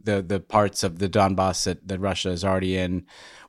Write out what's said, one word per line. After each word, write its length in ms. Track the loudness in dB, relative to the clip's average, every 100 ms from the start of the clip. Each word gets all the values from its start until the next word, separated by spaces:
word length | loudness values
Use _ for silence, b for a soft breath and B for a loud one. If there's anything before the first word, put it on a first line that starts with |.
the, 180 | -2 -2
the 180 | 0 -4
parts 440 | 0 2 2 2
of 160 | -4 -2
the 100 | 0
Donbass 560 | 4 4 4 0 0 -2
that, 220 | -4 -6
that 120 | -4
Russia 300 | -2 -2 -4
is 140 | -2
already 340 | 0 0 0 -2
in. 280 | -2 -4 -6 B B B